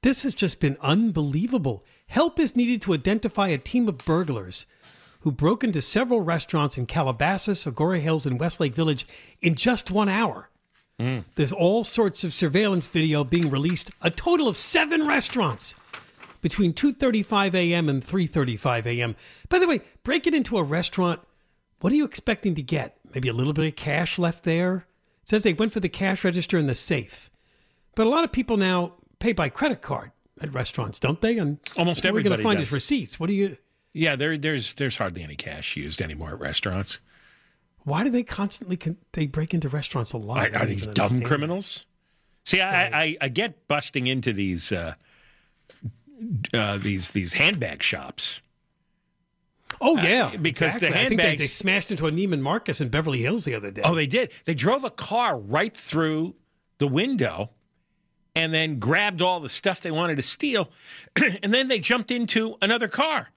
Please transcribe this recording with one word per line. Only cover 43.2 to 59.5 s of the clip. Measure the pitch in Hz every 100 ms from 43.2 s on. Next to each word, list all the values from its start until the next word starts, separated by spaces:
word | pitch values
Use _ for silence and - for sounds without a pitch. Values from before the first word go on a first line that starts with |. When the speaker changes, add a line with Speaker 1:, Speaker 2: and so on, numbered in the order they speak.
Speaker 2:
I, | 139
I |
get | 123 220 - _
busting | 147 - 143 127
into | 131 123
these, | 101 98 87 -
uh, | 92 82 - _ _ _ _ _ _ _ - - - _ 277 226 147 -
uh, | 117 107 101
these, | 104 98 87
these | 104 87
handbag | - 151 196 110 76
shops. | - - - - - - _ _ _ _ _ _ _ _ _ _ _ _ _ -
Speaker 1:
Oh, | - 330
Speaker 2:
Uh, |
Speaker 1:
yeah, | 170 233 170 117
Speaker 2:
because | 165 - 165 226
the | 170
Speaker 1:
exactly. |
I | 151 247
think | 226
they, | 165
Speaker 2:
handbags | 151
Speaker 1:
they | 143
smashed | - 190 196 -
into | 190 156
a |
Neiman | 156 196 160
Marcus | 135 202 - 151
in | 131
Beverly | 135 156 131
Hills | 120 220 160
the |
other | 113 101
day. | 98
Speaker 2:
Oh, | 104 165
they | 147
did. | 208 254 - -
They | 160
drove | 139 262
a | 269
car | - - 220 240 139
right | 101 110 220 -
through | - 151 160 156 170 - _ _ _ _
the | 143
window | 135 233 254 120 80 107 _ _ _ _ _ _ _ _
and | - 160
then | 160 160 139
grabbed | 107 165 208 180
all | 180 180
the |
stuff | 143